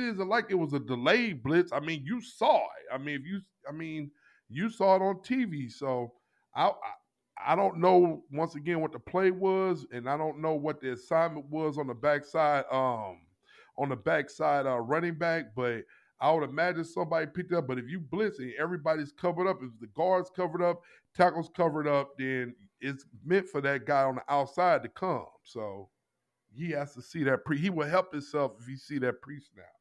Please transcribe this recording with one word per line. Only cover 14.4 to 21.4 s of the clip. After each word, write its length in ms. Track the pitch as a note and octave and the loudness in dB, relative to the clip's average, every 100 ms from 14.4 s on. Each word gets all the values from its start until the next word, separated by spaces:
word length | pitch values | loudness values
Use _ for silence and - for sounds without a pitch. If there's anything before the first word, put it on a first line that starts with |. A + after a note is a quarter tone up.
| D#3 C#3+ C3+ | 2 2 2
uh, 120 | B2 | -2
running 360 | A#2 D#3 E3+ D#3+ | 0 0 -2 -2
back, 280 | E3+ E3 A2+ A2 | -2 -2 -4 -4
but 260 | B2 A#2 - - _ - | -2 -2 -8 -20 _ -2
I 100 | C#3+ | 2
would 160 | D#3+ C#3 | 2 0
imagine 360 | C#3+ F3 E3 | 0 0 -2
somebody 420 | E3 F#3 E3 E3 D#3 | -6 -6 -2 -2 -2
picked 260 | F#3 F3+ | -6 -2
up. 140 | F3 C3 | -2 0
But 120 | B2+ | -4
if 100 | A#2+ | -6
you 100 | F3+ | -10
blitz 380 | C#3+ F3 A3 - | -6 -2 -2 -4
and 140 | B2+ A#2 | -8 -6
everybody's 540 | E3 F3+ D#3 D#3 C#3+ | -4 -2 -2 -2 -4
covered 360 | - F3 E3+ F#3+ | -4 -2 0 -2
up, 100 | F#3 | -2
if 80 | C3 A2+ | -8 -14
the 60 | A2+ | -10
guard's 420 | D3+ F3+ F#3 F3+ | -2 2 2 0
covered 280 | - F3+ E3+ | -4 -4 0
up, 200 | F3 E3+ - - _ | 0 0 -8 -20 _
tackle's 360 | - F3 D#3+ | 4 4 4